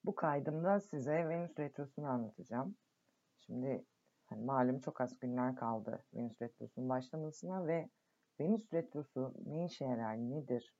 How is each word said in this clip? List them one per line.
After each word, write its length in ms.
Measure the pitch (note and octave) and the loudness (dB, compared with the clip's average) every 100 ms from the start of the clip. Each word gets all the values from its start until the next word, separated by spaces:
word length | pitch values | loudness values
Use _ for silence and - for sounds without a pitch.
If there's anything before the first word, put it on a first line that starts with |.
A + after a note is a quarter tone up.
Bu 100 | F#3 | 0
kaydımda 640 | G3 D#3+ C#3+ C#3+ D#3 F3 G3+ | 2 4 4 2 2 4 4
size 480 | F#3+ D3+ C3 D#3 D#3+ | 2 -2 2 2 2
Venüs 300 | E3+ F3 D#3 | 0 -2 -4
Retrosu'nu 480 | D3 C#3+ C#3 - D3 | -4 -4 -6 -4 0
anlatacağım. 720 | B2+ A2 - F2 A#2+ F3 - _ _ _ _ _ _ | 0 -2 -8 -4 -2 -2 -6 _ _ _ _ _ _
Şimdi, 480 | - A#2+ C3+ G#2+ - _ _ _ _ | -8 -4 -2 -2 -6 _ _ _ _
hani, 180 | A2 | -6
malum 360 | A#2 C3+ B2+ C3 | 2 4 4 4
çok 200 | D3 - | -2 -2
az 180 | B2 - | -2 -2
günler 380 | B2+ B2 B2+ B2+ | -2 0 0 0
kaldı 480 | A#2 A2+ A2 A2+ - | -2 -2 -2 -6 -8
Venüs 280 | A#2 A#2+ - | -6 -6 -4
Retrosu'nun 460 | A#2 - A2+ - B2+ | -8 -6 -10 -4 0
başlamasına 760 | B2+ B2+ D#3+ D#3 D3+ E3+ F#3 D#3+ | 0 0 -6 -6 -6 -6 -2 0
ve 220 | E3 D#3+ _ _ _ _ - | 0 -2 _ _ _ _ -2
Venüs 320 | D#3 A3 - | 2 2 2
Retrosu 600 | E3 E3 D3 C#3+ C3 C3 - - | -2 0 -6 -4 -2 -2 -4 -4
ne 180 | D3+ | -2
işe 200 | F3 - | -2 -2
yarar, 320 | C3+ A#2+ A2 A2 | 0 2 0 0
nedir? 580 | A#2+ D3 C3+ A#2+ - _ | -2 -2 0 -2 -2 _